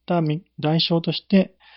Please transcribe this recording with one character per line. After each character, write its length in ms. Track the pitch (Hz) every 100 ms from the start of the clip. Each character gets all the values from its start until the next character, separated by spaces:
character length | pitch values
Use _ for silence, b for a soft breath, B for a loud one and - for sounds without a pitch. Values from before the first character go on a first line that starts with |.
| -
た 140 | 175
み-、 220 | 156 156 - -
代 200 | 151 165
償 220 | - 170
と 100 | 165
し 100 | -
て、 340 | - 190 185 _ b